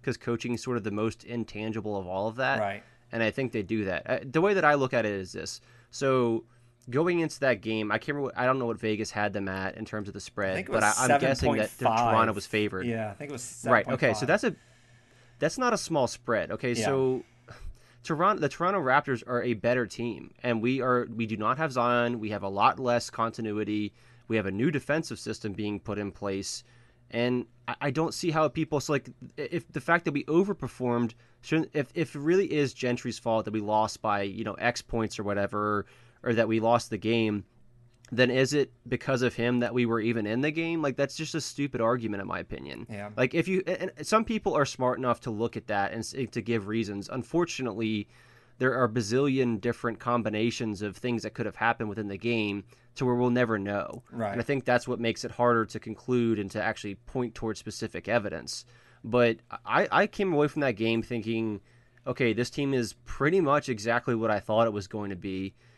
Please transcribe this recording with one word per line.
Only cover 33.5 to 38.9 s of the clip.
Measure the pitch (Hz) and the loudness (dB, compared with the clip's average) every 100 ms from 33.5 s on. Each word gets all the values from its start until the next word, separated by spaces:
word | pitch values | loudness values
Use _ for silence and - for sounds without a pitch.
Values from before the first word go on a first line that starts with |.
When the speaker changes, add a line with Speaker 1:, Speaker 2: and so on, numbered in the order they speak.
Speaker 1:
we | 110 | -2
lost | 104 107 107 - | 2 2 2 0
by, | 110 101 | 0 0
you | 101 98 | 0 -4
know, | 107 | -6
X | 95 117 - | -2 -2 -2
points | - 117 110 - | -2 -2 -2 -2
or | |
whatever, | 101 101 101 104 104 104 - - - _ | -2 0 0 0 0 0 -2 -12 -20 _
or | 123 | -2
that | 113 110 | 2 2
we | 113 | 2
lost | 113 120 - | 4 4 2
the | 104 | -4
game, | 107 117 110 104 - _ - - - _ - | 0 2 2 0 -4 _ -20 -20 -20 _ -6
then | 120 123 | 2 2
is | 127 131 | 4 2
it | 147 131 - | 2 0 -4
because | 123 | -6